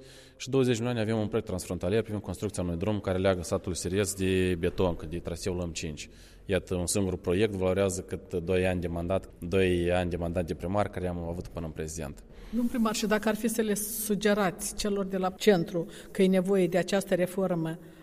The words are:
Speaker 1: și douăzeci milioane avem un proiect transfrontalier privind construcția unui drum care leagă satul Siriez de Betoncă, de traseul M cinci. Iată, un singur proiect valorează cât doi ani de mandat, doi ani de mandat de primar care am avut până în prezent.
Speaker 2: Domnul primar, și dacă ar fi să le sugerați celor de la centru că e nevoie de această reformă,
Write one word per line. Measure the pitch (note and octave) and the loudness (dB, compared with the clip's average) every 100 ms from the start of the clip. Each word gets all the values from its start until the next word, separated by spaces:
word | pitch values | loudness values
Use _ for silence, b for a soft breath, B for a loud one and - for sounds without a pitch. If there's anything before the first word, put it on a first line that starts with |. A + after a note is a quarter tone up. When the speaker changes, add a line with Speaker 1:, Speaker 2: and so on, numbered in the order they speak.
| B B B B | B B B B
Speaker 1:
și | - | 0
douăzeci | C3 B2+ A#2 | 4 4 4
milioane | A#2+ A#2+ | 2 0
avem | G#2+ A2+ | 0 0
un | G#2 | 2
proiect | A#2 G#2 | -2 -2
transfrontalier | F#2 - F2+ F2+ A2 | -6 -4 -4 0 0
privind | G#2+ G#2 | 0 -4
construcția | G2+ F2+ G#2+ - | -6 -4 -4 -2
unui | F2+ E2+ | -2 -2
drum | F#2+ G#2 | 0 -2
care | G2 F#2 | 0 2
leagă | G2 F2+ | 2 2
satul | E2 F#2+ - | 0 -4 -2
Siriez | E2+ F#2 F#2 G2 | -4 -2 0 0
de | G2 F#2+ F#2 F#2 F2 | 0 2 2 2 2
Betoncă, | F2 - F#2+ E2 E2 | -2 2 0 0 -6
de | E2+ | -8
traseul | E2 E2+ - F2+ F2 | -6 -6 -4 -4 -4
M | |
cinci. | D#2+ E2 D2+ - B B B | -6 -8 -8 -12 B B B
Iată, | - F#2 - | -2 -2 0
un | F#2 F2 | -2 0
singur | G#2 F#2+ F2+ | 0 0 -2
proiect | - F2+ G#2+ | 0 2 2
valorează | G2 F#2 F#2 G2 F2+ | 2 2 4 2 0
cât | F2 F2+ - | -6 -10 -6
doi | F2+ E2 F#2 F#2 | -6 0 2 2
ani | F2+ | 0
de | E2+ | -2
mandat, | E2+ F2 F#2+ - - | -4 0 -2 -2 -12
doi | F2 F#2+ F#2 F2+ F2 | -2 2 4 4 2
ani | F2+ F2+ | 2 0
de | E2+ | -2
mandat | E2+ F2 E2 | -2 -2 -2
de | |
primar | E2+ F2 G2+ G2+ | -4 -2 0 0
care | - F2+ | -2 -4
am | F2 E2+ | -4 -6
avut | F2 - | -6 -8
până | - E2 | -8 -8
în | |
prezent. | D#2+ D#2+ D#2+ C#2+ D2 - B B | -6 -8 -6 -8 -10 -18 B B
Speaker 2:
Domnul | A3 A#3+ | -4 -2
primar, | B3+ A3 | 0 0
și | G#3+ G#3+ | 0 0
dacă | G#3+ G#3+ | 2 2
ar | |
fi | G#3+ A#3+ | 0 -2
să | A3+ | 0
le | G#3+ | 0
sugerați | G3+ - - - G3+ G#3+ G3+ F#3+ D#3+ - | 0 -2 -6 -2 0 2 4 2 0 -8
celor | - G#3+ G3+ | -4 -2 -2
de | G3 F#3+ | -2 0
la | F#3 | -2
centru | F#3+ - F#3+ E3 E3+ - B B | 2 6 6 4 -2 -4 B B
că | - | 2
e | F#3+ | 6
nevoie | F#3+ F3+ G3 F3 | 6 4 4 4
de | F3+ | 2
această | E3+ G3 F#3+ | 2 0 2
reformă, | F#3 F3+ F#3 F#3 F3 D#3+ D#3+ B B | 0 0 0 0 0 -2 -6 B B